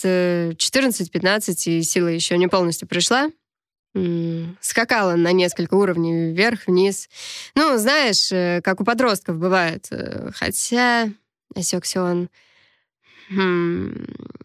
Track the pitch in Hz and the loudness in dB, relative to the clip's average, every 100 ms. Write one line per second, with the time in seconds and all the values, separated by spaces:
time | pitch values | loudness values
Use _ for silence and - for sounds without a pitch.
0 | 185 185 180 175 170 160 - 262 269 220 | 0 2 2 2 -2 -2 -2 2 2 0
1 | 175 170 185 208 208 170 - 165 165 190 | -4 0 2 0 0 -4 0 0 0 0
2 | 175 165 - 175 180 190 175 160 180 180 | 0 0 0 2 2 2 0 -2 -4 -2
3 | 170 247 302 - _ _ _ _ _ 196 | 2 2 0 -4 _ _ _ _ _ -4
4 | 180 170 165 165 165 185 - - 233 233 | -2 -2 -2 -4 -8 -8 -4 -2 0 2
5 | 190 175 170 185 180 170 170 190 202 170 | 2 2 4 4 2 0 0 2 2 2
6 | 165 165 165 165 220 233 - 180 196 196 | 0 0 -2 0 0 0 0 2 2 0
7 | - - - - - - 311 247 214 294 | -10 -16 -16 -14 -4 2 2 4 2 2
8 | 262 190 - 185 175 175 180 185 208 233 | 2 2 0 0 0 0 -2 -2 0 2
9 | 254 190 - 165 180 185 170 165 - - | 2 0 -2 -2 2 2 2 -2 -8 -10
10 | - - - - - - - 240 247 240 | -8 -8 -10 -8 -6 -4 -2 2 2 2
11 | 226 202 _ _ _ - 175 180 - 190 | 0 -6 _ _ _ -8 -4 -4 -4 -2
12 | 180 175 175 _ _ _ _ _ _ _ | 0 -2 -4 _ _ _ _ _ _ _
13 | _ - - 190 190 175 170 175 185 - | _ -20 -6 0 2 2 0 -2 -6 -8
14 | 50 - - - | -12 -14 -16 -18